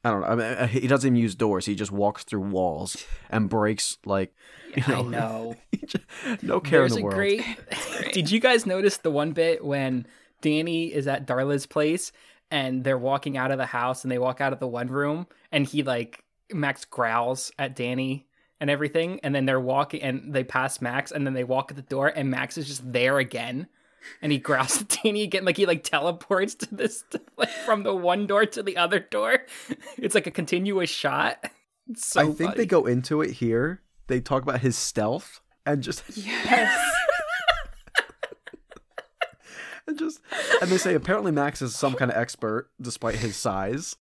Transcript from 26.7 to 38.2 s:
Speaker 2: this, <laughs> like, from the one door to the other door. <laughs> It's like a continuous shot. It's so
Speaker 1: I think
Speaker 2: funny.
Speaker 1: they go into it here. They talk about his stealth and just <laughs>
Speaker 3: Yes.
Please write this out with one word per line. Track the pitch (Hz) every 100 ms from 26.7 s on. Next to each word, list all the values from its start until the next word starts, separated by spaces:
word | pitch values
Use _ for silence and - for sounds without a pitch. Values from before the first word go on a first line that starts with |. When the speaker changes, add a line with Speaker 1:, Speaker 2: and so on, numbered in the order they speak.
Speaker 2:
this, | 196 220 - - 320
<laughs> | - -
like, | -
from | - - 208
the | 202
one | 190 175 185 202
door | 202 214
to | -
the | 196 180
other | 170 208
door. | 196 214 220 262 262 - -
<laughs> | 262 - 587
It's | 226
like | 208 180
a |
continuous | - 156 180 196 190 170
shot. | - 190 139 165 - - _ _ _ -
It's | 220 -
so | 175
Speaker 1:
I | 151
think | 151
Speaker 2:
funny. | 175 220
Speaker 1:
they | 202
go | 180 127
into | 123 127 151
it | 160
here. | 127 117 113 147 185 _ _ -
They | 127
talk | - 135
about | 131 123
his | 131 117
stealth | - - 107 147 - - _ _
and | - 147
just | 127 - -
<laughs> | -
Speaker 3:
Yes. | 202 - - - - 719 719 698 679 698 622 719 719 640 - - - - - -